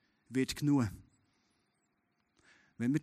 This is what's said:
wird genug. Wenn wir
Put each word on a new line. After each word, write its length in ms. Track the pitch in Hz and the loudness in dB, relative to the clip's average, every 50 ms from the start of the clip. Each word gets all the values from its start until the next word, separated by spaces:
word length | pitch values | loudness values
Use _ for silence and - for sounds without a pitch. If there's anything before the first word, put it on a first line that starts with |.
| _ _ _ _ _ - | _ _ _ _ _ -4
wird 260 | 117 131 131 - - | -2 -2 0 -2 -2
genug. 320 | - 151 147 143 135 117 98 - - - - _ _ _ _ _ _ _ _ _ _ _ _ _ _ _ _ _ _ _ _ _ _ _ _ _ _ _ - - _ _ _ _ | -2 0 2 2 2 2 0 -4 -8 -18 -20 _ _ _ _ _ _ _ _ _ _ _ _ _ _ _ _ _ _ _ _ _ _ _ _ _ _ _ -20 -20 _ _ _ _
Wenn 160 | - 117 123 147 | -4 -2 0 0
wir 80 | 156 | -2